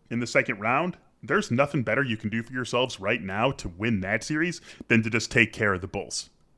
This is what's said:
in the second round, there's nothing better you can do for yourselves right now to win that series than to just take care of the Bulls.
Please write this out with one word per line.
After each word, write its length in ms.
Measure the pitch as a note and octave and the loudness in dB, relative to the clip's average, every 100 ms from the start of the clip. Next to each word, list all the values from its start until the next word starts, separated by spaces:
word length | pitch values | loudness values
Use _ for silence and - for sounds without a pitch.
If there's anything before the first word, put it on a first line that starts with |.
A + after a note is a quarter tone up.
| - | -8
in 80 | A#2 | -6
the 80 | A#2+ | 2
second 320 | C#3 B2+ G#2+ | 2 2 0
round, 380 | A2 C3+ F3 - _ _ | 0 0 0 -6 _ _
there's 280 | A#2 F#3 - | -2 0 2
nothing 320 | B2 C#3+ D3 | 2 2 2
better 200 | A2 A#2 | 0 0
you 140 | C3 G#2+ | 0 -2
can 120 | G#2+ | -2
do 140 | A2+ | -4
for 100 | A2+ | -4
yourselves 480 | B2+ A#2+ B2 B2+ - | -6 -2 0 0 -2
right 220 | G#2 A#2+ | -2 -2
now 280 | F#2+ G2 C3 | -2 0 0
to 160 | C3+ F#2+ | -2 -8
win 320 | E2+ A2+ G2+ | -4 0 0
that 220 | F#2 A2 | 0 -2
series 360 | - D#3 F3 E3 - - - | -2 -2 -2 -4 -12 -8 2
than 140 | A#2 | 4
to 80 | A2+ | 4
just 200 | A2 - | 0 0
take 220 | B2 G#2+ | 2 2
care 200 | - G#2+ | 2 0
of 60 | F#2 | 0
the 60 | F#2 | -2
Bulls. 420 | G2+ C2 - - _ _ | -8 -8 -8 -10 _ _